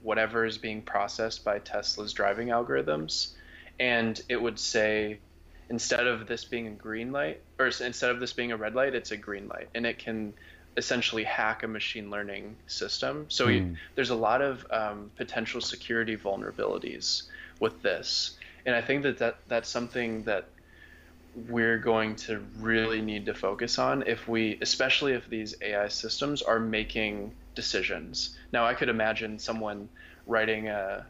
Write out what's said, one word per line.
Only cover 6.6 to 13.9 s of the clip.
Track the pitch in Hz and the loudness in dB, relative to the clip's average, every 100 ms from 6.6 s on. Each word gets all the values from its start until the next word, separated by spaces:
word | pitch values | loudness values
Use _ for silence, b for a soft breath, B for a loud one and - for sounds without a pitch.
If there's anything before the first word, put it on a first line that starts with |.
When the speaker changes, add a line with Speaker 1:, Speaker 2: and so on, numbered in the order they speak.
| 113 | -6
Speaker 1:
a | |
green | 104 110 110 120 | -10 -8 -6 -4
light, | 139 156 - - - | -2 -4 -6 -14 2
or | 127 | 2
s-, | - | 2
instead | 123 120 127 | -4 2 2
of | 123 | 2
this | 123 | -2
being | - 120 | -2 -2
a | 113 | -2
red | 107 | 0
light, | 123 135 | 2 4
it's | 123 - | 2 -2
a | 104 | -6
green | 104 101 107 | -6 -8 -6
light," | - - | -10 -6
and | 117 | -2
it | 120 117 | -2 -2
can | - 110 107 - B B B - | -4 -4 -4 -8 B B B -4
essentially | - 123 - 113 | 0 2 2 0
hack | 107 - 110 113 | -2 0 0 0
a | 113 | -4
machine | 107 - 113 101 | -4 -4 -6 -6
learning | 104 101 98 101 110 - | -6 -6 -8 -12 -16 -10
system. | - 98 - 135 147 151 | -6 -4 -2 -2 -2 -4
So | - 123 | 4 6
you, | 98 | 6
Speaker 2:
Hmm. | 92 85 B | 2 -4 B